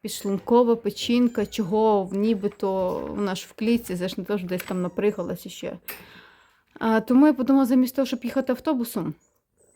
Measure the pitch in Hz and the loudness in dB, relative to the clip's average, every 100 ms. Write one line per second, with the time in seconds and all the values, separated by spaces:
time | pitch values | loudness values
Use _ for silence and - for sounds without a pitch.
0 | 214 - 202 196 - 240 240 226 208 - | -10 -8 -4 -4 4 4 4 2 -2 -6
1 | - 240 247 240 202 - 185 214 220 208 | 0 2 2 0 -4 -4 -2 2 4 2
2 | 190 190 214 214 202 - 196 190 185 - | 0 -2 0 0 -2 -4 -2 -2 -2 -4
3 | - - 202 190 - - 220 233 233 180 | -6 -4 -4 -4 -10 -4 0 0 -2 -6
4 | 185 190 180 202 180 180 - 185 180 180 | -6 -6 -6 -6 -4 -6 -4 -4 -4 0
5 | 208 202 175 175 - - - - - - | -2 -2 -6 -8 -10 -12 -12 -12 -14 -16
6 | - - - _ _ _ _ - 226 220 | -18 -20 -20 _ _ _ _ -4 0 0
7 | 220 254 302 262 247 269 254 254 254 - | 4 6 6 4 4 4 4 4 2 0
8 | 269 247 240 262 269 240 - 269 226 208 | -2 -2 -4 -4 -2 -4 -2 -2 -2 -4
9 | 160 151 _ _ _ _ _ | -6 -8 _ _ _ _ _